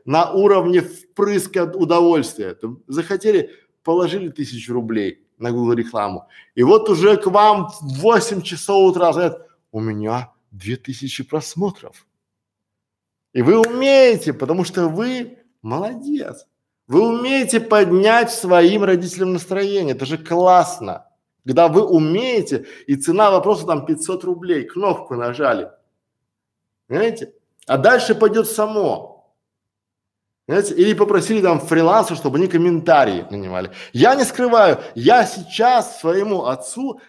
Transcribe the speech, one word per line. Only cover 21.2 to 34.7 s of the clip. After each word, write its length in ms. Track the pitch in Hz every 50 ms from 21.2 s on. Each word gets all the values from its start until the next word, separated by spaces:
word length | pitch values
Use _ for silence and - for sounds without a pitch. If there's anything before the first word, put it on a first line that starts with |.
| _ _ _ _ _
Когда 220 | 127 127 160 170
вы 180 | 160 151 196 214
умеете, 800 | 190 185 160 156 156 170 214 254 254 240 208 - - 135 - 135 - - - -
и 80 | - 139
цена 340 | 139 - 165 175 208 214 202
вопроса 380 | 190 180 - 202 208 - 160
там 180 | 175 160 143 143
пятьсот 380 | 165 156 151 - - 185 185 180
рублей, 400 | 185 175 170 180 180 170 143 117
кнопку 500 | - - 180 202 190 165 - - - 131
нажали. 560 | 120 120 120 123 139 147 127 117 - - - - _ _ _ _ _ _ _ _ _ _ _ _ _ _ _ _ _ _ _ _ _ _
Понимаете? 480 | _ 123 170 220 233 - - - - _ _ _ _ _ _ _
А 100 | - 131
дальше 380 | 131 135 220 254 240 - - 220
пойдёт 320 | - 220 208 214 233 -
само. 840 | - - 214 214 214 220 208 185 139 101 - - - - _ _ _ _ _ _ _ _ _ _ _ _ _ _ _ _ _ _ _ _ _ _ _ _ _ _
Понимаете? 260 | - 147 196 202 - 165
Или 220 | 170 185 214 208
попросили 440 | 175 208 202 196 180 - - 220 214
там 200 | 190 180 165 147
фрилансера, 580 | - - 165 165 165 165 202 226 - - 170
чтобы 220 | - - 139 131 156
они 80 | 190
комментарии 800 | 180 175 165 170 180 170 165 165 170 160 143 127 107 95 87 - -
нанимали. 400 | 101 101 95 92 92 92 92 90 - - - - -
Я 220 | 120 175 240 269
не 80 | 285 254
скрываю, 560 | - - - 247 240 233 226 202 170